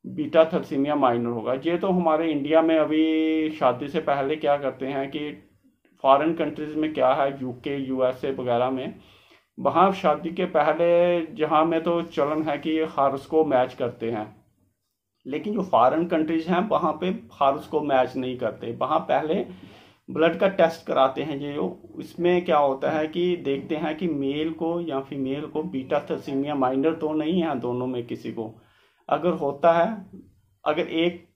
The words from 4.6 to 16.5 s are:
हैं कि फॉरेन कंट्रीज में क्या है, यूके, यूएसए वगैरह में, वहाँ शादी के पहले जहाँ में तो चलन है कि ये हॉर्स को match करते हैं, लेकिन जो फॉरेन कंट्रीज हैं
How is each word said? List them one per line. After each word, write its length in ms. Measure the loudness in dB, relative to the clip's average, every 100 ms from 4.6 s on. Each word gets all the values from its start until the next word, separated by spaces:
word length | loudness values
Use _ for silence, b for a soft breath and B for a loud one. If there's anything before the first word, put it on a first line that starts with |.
| -2 -4 -6
हैं 220 | -4 -6
कि 200 | -6 -8 -12 _ _ _ _ _ _
फॉरेन 280 | 4 6 4
कंट्रीज 420 | 0 -2 -4 -6 -2
में 160 | -2
क्या 140 | 2 2
है, 180 | 2 0 -2
यूके, 360 | -8 -6 -6 -4
यूएसए 520 | -4 0 0 0 -6
वगैरह 380 | -4 0 0 0
में, 240 | -2 -6 -12 b b b b b -4
वहाँ 320 | 0 4 4
शादी 380 | 4 0 0 -4
के 140 | -4 -2
पहले 880 | 2 2 2 4 4 4 2 -2 -4
जहाँ 280 | 2 4
में 180 | 4 2
तो 180 | 0 0
चलन 380 | -2 -2 0 0
है 140 | -2 -4
कि 120 | -2
ये 140 | -2 -2
हॉर्स 380 | 0 0 0 0
को 180 | 2
match 300 | 4 2 2
करते 360 | -2 -6 -4 -6
हैं, 140 | -4 -8 -14 _ _ _ _ _ _ _ _ -10
लेकिन 280 | -8 -4
जो 80 | -4
फॉरेन 420 | 2 4 4 4 0
कंट्रीज 420 | 0 0 -2
हैं 180 | 2